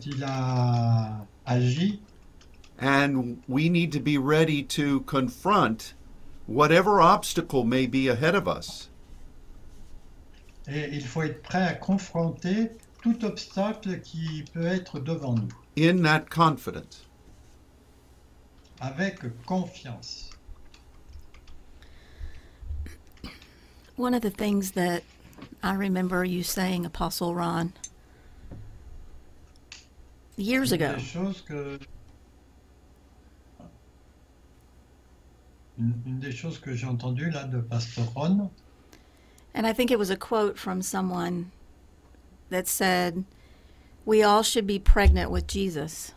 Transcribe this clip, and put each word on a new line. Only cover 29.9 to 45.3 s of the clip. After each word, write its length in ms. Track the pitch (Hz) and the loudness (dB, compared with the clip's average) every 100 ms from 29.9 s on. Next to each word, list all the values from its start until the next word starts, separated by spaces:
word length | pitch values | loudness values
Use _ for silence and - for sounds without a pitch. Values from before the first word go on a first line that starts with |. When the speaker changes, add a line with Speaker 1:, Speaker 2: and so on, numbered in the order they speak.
| - - - - - | -20 -20 -20 -16 -6
Speaker 3:
years 340 | 202 262 262 | 0 2 2
Speaker 1:
Une 100 | 170 | 2
Speaker 3:
ago. 140 | 143 123 | 0 -2
Speaker 1:
des 60 | |
choses 400 | 117 170 190 185 | -6 -4 -4 -6
que, 360 | - 147 139 139 - - - - - - - - _ - - - - - - - - - - - _ - - - - - - - - - - - - - - - - - - - | -10 -10 -8 -10 -14 -20 -20 -20 -20 -20 -20 -20 _ -20 -20 -20 -20 -20 -20 -20 -20 -20 -20 -20 _ -20 -20 -20 -20 -20 -20 -20 -20 -20 -20 -20 -20 -20 -20 -20 -20 -20 -16 -4
une, 160 | 117 120 127 | -2 -2 -6
une 140 | 131 | -8
des 120 | 139 | -8
choses 280 | 120 165 - | -8 -10 -10
que 140 | 139 | -8
j'ai 140 | 120 127 | -6 -4
entendues 420 | 120 127 127 165 | -4 -4 -4 -4
là 140 | 147 131 | -6 -6
de 140 | 127 | -6
Pasteur 460 | 117 117 - - 113 131 | -4 -4 -4 -4 -6 -2
Ron. 340 | 165 196 196 - - - - - - - - - - | 0 2 0 -8 -20 -20 -20 -20 -20 -20 -20 -20 -12
Speaker 3:
And 120 | - 226 | -4 -2
I 80 | |
think 180 | 226 247 | 2 2
it 80 | 240 | 2
was 100 | 190 | 2
a 80 | 190 | -2
quote 400 | - 220 202 - | -2 0 0 -2
from 240 | 196 185 | -4 -4
someone 720 | 185 190 185 180 175 175 180 - - - - - - - - - - | -4 -2 -2 -2 -4 -4 -8 -14 -20 -20 -20 -20 -20 -20 -20 -20 -6
that 180 | 185 185 | -4 -2
said, 560 | - 190 180 180 175 190 - - - - - - - - | 0 2 2 0 -4 -8 -14 -20 -20 -20 -20 -20 -8 4
"We 160 | 220 | 6
all 220 | 214 214 | 8 6
should 240 | 220 240 202 | 4 0 0
be 120 | 196 | 2
pregnant 520 | - 214 190 180 170 | 6 8 8 6 2